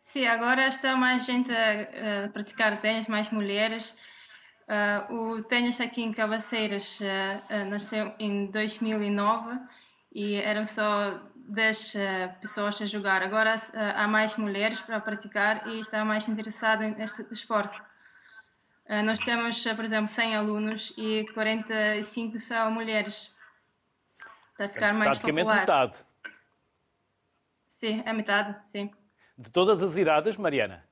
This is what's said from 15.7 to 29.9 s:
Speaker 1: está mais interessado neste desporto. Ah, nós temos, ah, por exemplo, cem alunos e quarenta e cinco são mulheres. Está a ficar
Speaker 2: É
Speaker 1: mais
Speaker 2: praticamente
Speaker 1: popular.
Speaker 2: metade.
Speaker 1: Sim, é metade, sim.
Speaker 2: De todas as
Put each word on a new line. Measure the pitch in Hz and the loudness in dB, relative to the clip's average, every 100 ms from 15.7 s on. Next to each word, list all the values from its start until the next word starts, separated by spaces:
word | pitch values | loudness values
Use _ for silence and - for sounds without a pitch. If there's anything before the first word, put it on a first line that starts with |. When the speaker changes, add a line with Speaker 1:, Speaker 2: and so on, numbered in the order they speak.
| 226 | -8
Speaker 1:
está | 214 214 214 | -6 -2 0
mais | 214 214 | 0 0
interessado | 214 220 - 226 214 | -4 -6 -2 0 2
neste | 214 214 220 - | 0 -4 -8 -8
desporto. | - 220 - 214 202 - - _ - - - - _ _ _ _ - | -10 -12 -2 0 0 -8 -18 _ -20 -20 -20 -20 _ _ _ _ -4
Ah, | 214 | 0
nós | 214 220 | 2 0
temos, | - 233 233 226 233 | 0 0 0 -2 -2
ah, | 220 | -2
por | 226 | -2
exemplo, | 220 214 | 0 0
cem | - 226 214 | 0 0 0
alunos | 214 214 214 220 - - | 0 0 -2 -4 -8 -6
e | 220 220 214 | -2 -2 -2
quarenta | 220 220 220 220 220 214 208 | -2 0 0 -2 0 2 0
e | |
cinco | 208 240 226 220 | -4 -6 -6 -8
são | - 233 220 | -4 0 0
mulheres. | 226 226 214 202 - - _ - _ _ _ _ _ _ _ - - _ | 0 0 -2 -2 -6 -10 _ -20 _ _ _ _ _ _ _ -20 -20 _
Está | - 202 | -8 -8
a | |
ficar | - 208 | 2 2
Speaker 2:
É | |
Speaker 1:
mais | 214 208 | 4 4
Speaker 2:
praticamente | - - 156 214 | 4 2 2 4
Speaker 1:
popular. | 208 | 4
Speaker 2:
metade. | 185 147 127 - - _ - - _ _ _ _ _ _ _ _ _ _ _ _ _ | 6 6 4 0 -20 _ -20 -20 _ _ _ _ _ _ _ _ _ _ _ _ _
Speaker 1:
Sim, | _ 226 214 | _ -2 -2
é | 220 | -2
metade, | 220 208 202 208 202 _ | -4 0 0 0 -8 _
sim. | 202 202 _ _ _ _ - | -8 -8 _ _ _ _ -20
Speaker 2:
De | 120 | -2
todas | 175 190 196 | 2 4 4
as | 185 | 2